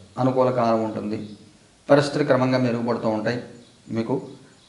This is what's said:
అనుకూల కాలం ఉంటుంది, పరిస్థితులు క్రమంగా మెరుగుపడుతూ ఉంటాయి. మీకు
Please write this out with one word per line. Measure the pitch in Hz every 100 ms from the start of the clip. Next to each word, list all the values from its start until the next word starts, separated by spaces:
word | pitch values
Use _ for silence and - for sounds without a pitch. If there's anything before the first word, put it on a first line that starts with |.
| - -
అనుకూల | 131 127 127
కాలం | 123 113 113
ఉంటుంది, | 110 104 104 107 - - - - _ _ -
పరిస్థితులు | 143 139 147
క్రమంగా | 143 127 131 127
మెరుగుపడుతూ | 123 117 120 110 113
ఉంటాయి. | 107 110 127 - - - - -
మీకు | 110 113 127 - - - -